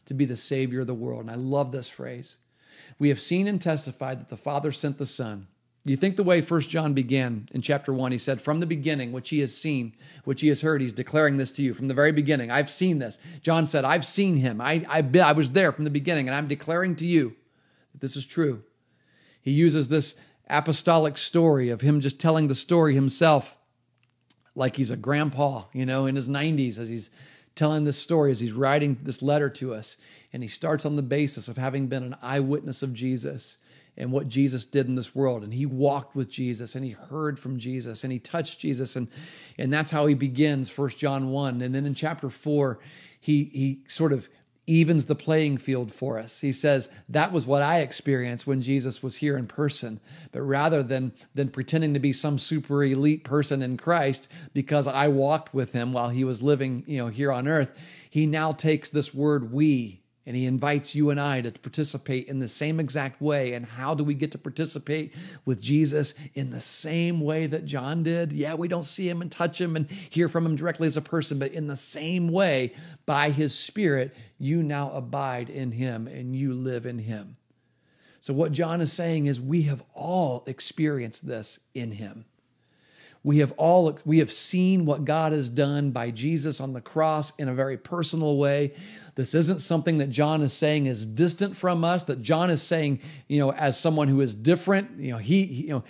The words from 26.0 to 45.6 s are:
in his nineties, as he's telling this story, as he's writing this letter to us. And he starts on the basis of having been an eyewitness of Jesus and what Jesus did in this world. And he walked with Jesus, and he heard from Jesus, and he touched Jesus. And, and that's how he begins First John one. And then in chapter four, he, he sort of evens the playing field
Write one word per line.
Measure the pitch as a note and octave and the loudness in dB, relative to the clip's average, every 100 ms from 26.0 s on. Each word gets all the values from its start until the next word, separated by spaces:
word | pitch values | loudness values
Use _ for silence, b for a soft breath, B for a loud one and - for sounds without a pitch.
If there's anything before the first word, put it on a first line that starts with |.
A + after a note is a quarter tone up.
| C3+ | 0
in | C#3 | 0
his | B2 | -2
nineties, | C#3 D#3 D3+ B2+ G#2+ | -2 0 0 0 -4
as | A2+ | -8
he's | A#2 G#2+ B B B B | -8 -10 B B B B
telling | - D3+ D#3 | 0 2 2
this | D3 C#3 | 0 -2
story, | - E3+ C#3+ | 0 4 4
as | A#2 | 2
he's | A#2 | -2
writing | A2 C3+ D3 D3 B2 | 0 2 2 2 -2
this | C#3+ B2 | -4 -4
letter | C#3 D3 C#3+ | 0 2 0
to | - C3 | -4 -8
us. | A2 G#2+ - B B B | -8 -10 -16 B B B
And | B2+ | -12
he | A2+ | -10
starts | - E3 D3+ D3+ | -6 -2 -2 0
on | D3 | -2
the | |
basis | C3 C#3 C#3+ A#2+ G#2+ | 0 0 0 -4 -10
of | A#2 | -6
having | C3 C3+ C3+ | -4 -2 -2
been | C3+ | -4
an | B2+ - | -6 -10
eyewitness | B2 C#3 C3+ D3 C3+ B2+ | -4 0 0 -2 -4 -8
of | C3+ | -6
Jesus | A2+ B2+ B2+ C#3 C3+ - - b b b - | -4 -4 -4 -6 -10 -12 -18 b b b -10
and | B2 | -4
what | C3+ C#3 | -4 -2
Jesus | B2 C#3 B2 | 2 2 0
did | - C#3 B2 | -2 0 0
in | |
this | B2+ A#2+ | -2 -4
world. | C3+ C3+ A#2 | -2 0 0
And | G#2 | -4
he | A#2+ C#3+ | -4 -4
walked | B2+ C#3+ C#3 B2+ C3+ | 0 2 0 -4 -6
with | A#2+ | -6
Jesus, | - B2+ A2+ A#2 | -4 -4 -6 -8
and | C3 | -10
he | C3+ | -10
heard | G#2 - D3 D3+ C#3 | -10 -12 -6 -4 -4
from | - B2+ | -6 -8
Jesus, | A#2 B2+ A#2 A2+ | -6 -6 -8 -8
and | C3 | -6
he | B2+ | -6
touched | - E3+ D3+ - | -4 -4 -6 -6
Jesus. | D3+ B2+ C3 C3 | -4 -2 -4 -6
And, | A#2+ B B B B - | -8 B B B B -6
and | C3 | 0
that's | D3+ D3+ | 0 0
how | D#3 D3 | 2 4
he | |
begins | C#3 C#3 B2+ D3+ C#3+ B2+ | 4 2 2 2 2 -2
First | - C#3 - | -4 -4 -2
John | D3 C3+ C3 | -2 -2 -2
one. | C3+ C#3 A#2+ | -2 -2 -2
And | B2+ | -2
then | C3 | -2
in | C#3+ | -2
chapter | C3 D#3 D#3+ C3+ | -2 -4 -4 -6
four, | - D3+ D3 C#3 A2 B B B B | -6 0 2 2 0 B B B B
he, | - D3 | 2 2
he | D3 C3+ C3+ C3+ - | 2 0 -2 -2 -6
sort | - D#3+ | 0 2
of | C3+ - b _ _ - | 2 -2 b _ _ 2
evens | D#3+ D#3+ E3 C3+ | 4 6 4 2
the | |
playing | D3 - D#3 D3+ | -2 2 2 2
field | C3+ | 0